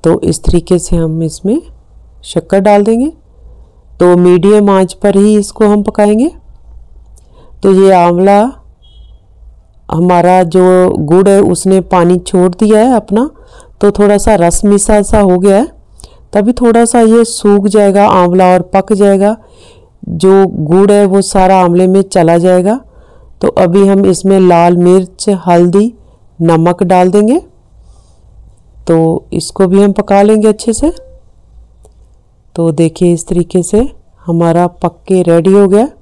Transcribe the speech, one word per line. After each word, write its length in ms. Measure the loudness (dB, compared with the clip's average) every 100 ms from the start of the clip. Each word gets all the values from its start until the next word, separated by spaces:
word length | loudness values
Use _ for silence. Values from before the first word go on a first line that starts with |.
तो 160 | -2 -2
इस 220 | -4 -4
तरीके 340 | -2 -2 -2 -4
से 160 | -2 -4
हम 280 | -4 -4
इसमें 380 | -6 -6 -6 -6 -8 -20 _ -20 -20 -20 -8
शक्कर 340 | -8 -4 -2
डाल 240 | 0 0
देंगे। 240 | 0 -2 -4 -8 _ _ -20 -20 -20 _ _
तो 240 | -2 2 2
मीडियम 520 | 2 2 2 2 2
आंच 240 | 0 -2 -4
पर 220 | -2 0
ही 180 | 2 0
इसको 320 | -4 -2 0
हम 140 | 0
पकाएंगे। 460 | -2 -2 -2 0 -2 -6 -20 -20 -20 -20 -20 -20 -20 -20 _ -20 -20 -6
तो 80 | 0 2
ये 160 | 4
आंवला 460 | 2 2 0 2 2 0 -6 -20 _ -20 -20 -20 -20 _ _ -20 -20 _ _ -8
हमारा 520 | -4 0 2 2 2 0
जो 440 | 0 2 2 0 -2
गुड़ 260 | 0 0 2
है 100 | 2
उसने 380 | 0 -2 0 -2
पानी 340 | 0 0 0 0
छोड़ 300 | -2 -2 -2
दिया 280 | -2 0 2
है 160 | 2 -2
अपना, 340 | -2 -4 -4 -10 -20 -20 -20 -4
तो 100 | -2
थोड़ा 260 | 0 0 0
सा 160 | 0 0
रस 240 | 0 0 0
मिसा 360 | 0 0 -2
सा 160 | 0 0
हो 160 | 0 0
गया 180 | 2 0
है, 80 | -2 -10 _ -20 -20 -20 -6
तभी 200 | -4 -2
थोड़ा 320 | 0 0 2 2
सा 160 | 2
ये 220 | 2 2 0
सूख 420 | -2 0 0 0
जाएगा 400 | 0 0 2 0
आंवला 440 | 2 0 2 2
और 80 | 0 -2
पक 200 | -4 -2
जाएगा, 420 | 0 0 2 -2 -4 -14 -20 -20 -20 _ _
जो 420 | -12 -2 0 2 0
गुड़ 440 | -4 -2 0 2
है 120 | 2 0
वो 160 | -2
सारा 360 | -2 -2 0 2
आंवले 280 | 2 0 0
में 140 | 0
चला 340 | 0 0 0 0
जाएगा। 420 | 2 0 0 -6 -8 -20 -20 -20 -20 -6
तो 60 | -4 -2
अभी 280 | 0 2 2
हम 180 | 2 0
इसमें 340 | 0 0 2
लाल 380 | 2 2 2 2
मिर्च, 520 | 2 2 -2 -8 -6 -4
हल्दी, 540 | 0 0 2 0 -2 -6 -20 _ -20 _
नमक 440 | -2 0 0 -2 0
डाल 260 | 2 2
देंगे। 300 | 0 0 -2 -6 _ _ -20 -20 -20 _ _ _ -20 -20 _ _ -16 -4
तो 400 | -2 0 -4 -8
इसको 320 | -10 -10 -4 0
भी 140 | 2
हम 100 | 0
पका 280 | -2 -2 0
लेंगे 260 | 2 2 0
अच्छे 260 | -2 -6
से। 180 | -4 -6 -8 -20 -20 _ _ _ -20 -20 _ -20 _ _ _ _ _ _ -6
तो 140 | -4
देखिए 400 | -2 -4 0 -2
इस 140 | -2 -4
तरीके 340 | -6 -2 -4
से 160 | -2 -4 -4 -8 _ _ -6
हमारा 420 | -2 0 0 -4 -4
पक 200 | -8 -8 -4
के 140 | -2
ready 280 | 0 0 2
हो 160 | 2 2
गया। 200 | 0 -2 -8